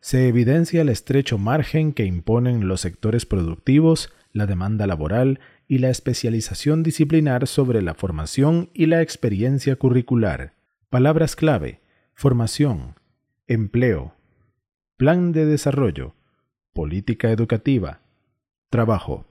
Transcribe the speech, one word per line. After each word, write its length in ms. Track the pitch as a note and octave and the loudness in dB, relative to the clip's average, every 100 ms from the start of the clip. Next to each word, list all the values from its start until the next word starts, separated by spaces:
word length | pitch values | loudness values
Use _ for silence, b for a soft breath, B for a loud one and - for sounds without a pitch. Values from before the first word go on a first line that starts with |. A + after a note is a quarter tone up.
se 260 | - C3 B2+ | 0 2 4
evidencia 560 | A#2 A#2+ D3+ E3+ E3+ | 4 4 2 2 0
el 60 | D3+ | 0
estrecho 500 | - - C3+ C3+ A2 | 0 0 0 0 -2
margen 540 | G2+ C#3+ C#3 D#3 D#3 | 0 0 0 0 -2
que 120 | C#3+ G2+ | 0 -2
imponen 640 | F2+ E2+ A2+ B2 A#2+ F#2+ | -2 0 0 2 0 0
los 140 | F#2+ | -2
sectores 440 | F2+ - G#2+ A#2 - | -4 -4 -2 -2 -2
productivos, 880 | G2 E2 E2 - C#3 D#3+ D#3+ - b b | -2 -2 -4 2 4 4 2 -2 b b
la 120 | G#2 G#2 | -4 -2
demanda 400 | F2+ F#2+ G#2+ G2+ | -2 -2 -2 -2
laboral 540 | E2 D2+ G#2+ C3 C#3 b b _ | -2 -2 0 0 0 b b _
y 100 | C3 | 0
la 100 | B2+ | 0
especialización 920 | B2 - A#2+ A#2 A2+ A2 - C#3+ D#3+ | -2 -4 -4 -2 -4 -4 -6 -2 0
disciplinar 640 | E3 - D3+ D#3+ D3+ B2 C#3 | 0 0 2 2 2 0 -2
sobre 340 | - C3 A#2 | 0 0 0
la 120 | F2+ | -2
formación 760 | D#2 F#2+ D#2+ D#2 - C#3 E3+ F3+ | -4 -6 -6 -6 0 2 2 -2
y 120 | - D#3+ | 0 2
la 160 | E3 | 2
experiencia 760 | D#3+ - B2 G2 A#2+ C#3 C#3 C3 | 0 -2 -4 0 0 0 -2 0
curricular. 800 | C3 B2 A#2+ A#2+ G#2+ C2+ - _ _ _ _ | 2 2 2 0 0 -2 -10 _ _ _ _
Palabras 460 | G#2+ C3+ D#3 D#3+ - | 2 2 2 0 0
clave: 460 | D#3 B2 C#2 - _ _ _ | 0 0 -4 -12 _ _ _
formación, 840 | _ C#3 B2 A2+ - D3 F#2+ B1 - _ _ _ _ _ | _ 0 2 -2 0 -2 -2 -8 -16 _ _ _ _ _
empleo, 680 | A#2 G#2 A#2+ B2 F2 B1 _ _ _ _ _ _ _ _ _ | -2 0 0 0 0 -4 _ _ _ _ _ _ _ _ _
plan 360 | C3 F3 F3 | 2 2 2
de 120 | D#3+ D#3 | 2 2
desarrollo, 680 | D3+ D3 C3+ B2 D2+ C2 - _ _ _ _ _ | 2 0 0 0 -2 -10 -16 _ _ _ _ _
política 600 | - D2+ F2 G2+ A2+ A2+ | -8 -6 -6 -4 -2 0
educativa, 680 | A2 A2+ A2 - C3+ F2 - _ _ _ _ _ _ _ | 0 0 -2 0 0 -2 -10 _ _ _ _ _ _ _
trabajo. 560 | A#2 A2+ G#2 - C#2+ - | -2 0 -2 -4 -10 -12